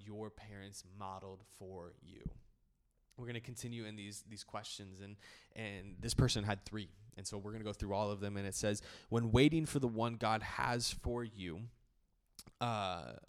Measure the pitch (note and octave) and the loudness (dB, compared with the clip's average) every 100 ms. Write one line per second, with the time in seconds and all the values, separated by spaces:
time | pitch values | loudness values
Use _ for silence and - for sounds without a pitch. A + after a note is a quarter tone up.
0 | G2+ G#2 G#2+ - G#2+ G2+ G2+ G2 F#2 G2 | -12 -10 -10 -12 -14 -12 -12 -14 -14 -10
1 | F#2+ F#2+ F#2+ F#2 F2+ - F#2+ F#2 F2 - | -8 -8 -10 -14 -16 -16 -12 -10 -12 -16
2 | F2 - - - - _ _ _ _ _ | -20 -10 -10 -12 -20 _ _ _ _ _
3 | _ - A#2+ A#2 A#2+ A#2+ B2 A#2 G#2+ G#2+ | _ -14 -8 -8 -8 -10 -6 -6 -6 -6
4 | G2+ G2+ G#2+ G#2 - G#2 G#2 - G2 F#2+ | -8 -10 -12 -14 -8 -8 -6 -10 -10 -12
5 | G2+ G#2 - - - - G#2+ G2 G2 F2+ | -14 -14 -18 -20 -16 -8 -6 -6 -8 -6
6 | A#2 - B2+ A2 G2+ G2 - G#2+ F#2 - | 0 6 6 6 2 0 -2 -6 -6 -12
7 | - - F#2+ G#2 G#2 A2 G#2+ G2+ G2 G2 | -16 -10 -6 -6 -6 -6 -6 -4 0 2
8 | G#2 G2+ G2+ G2+ G2 - G#2+ G#2 - - | 2 0 -2 -2 -2 0 2 2 -2 -12
9 | - A#2 A#2 A#2+ D3 D#3+ D#3 D3 B2 A2 | 0 2 8 10 10 8 2 2 2 4
10 | A#2 A2+ A2 A2 - - B2 A#2+ A#2 - | 0 2 4 4 2 0 2 2 2 0
11 | B2 A#2+ A#2 G2+ F2+ E2 A#2 - _ _ | 0 0 -2 -4 -4 -4 -8 -12 _ _
12 | _ _ _ - - - A#2+ A2 F#2+ F2 | _ _ _ -20 -14 -2 0 2 0 -2
13 | B1 C2+ | -6 -10